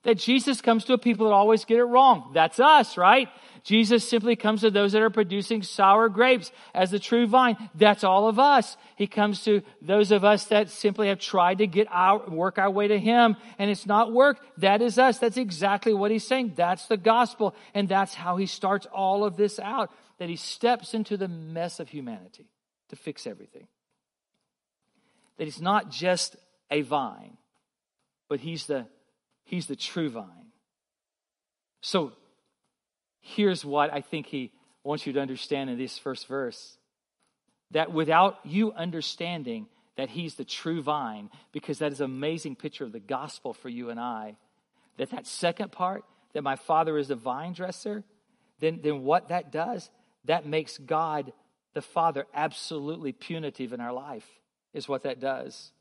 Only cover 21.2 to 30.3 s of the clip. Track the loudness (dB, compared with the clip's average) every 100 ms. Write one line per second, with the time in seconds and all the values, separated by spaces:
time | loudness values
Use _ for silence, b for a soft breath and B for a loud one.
21.2 | -6 -8 -10 -8 -8 -10 -14 -12 -12 -14
22.2 | -18 _ _ _ _ _ _ -16 -14 -12
23.2 | -14 -14 -20 -20 -20 _ _ _ _ _
24.2 | _ _ _ _ _ _ _ _ _ _
25.2 | _ -12 -12 -6 -2 -2 -2 -4 -2 0
26.2 | -4 -10 _ _ _ -4 -2 -2 -4 -10
27.2 | -20 _ _ _ _ _ _ _ _ _
28.2 | _ -8 -8 -12 -6 -8 -8 _ _ _
29.2 | _ _ _ -10 -8 -10 -8 -6 -6 -8
30.2 | -16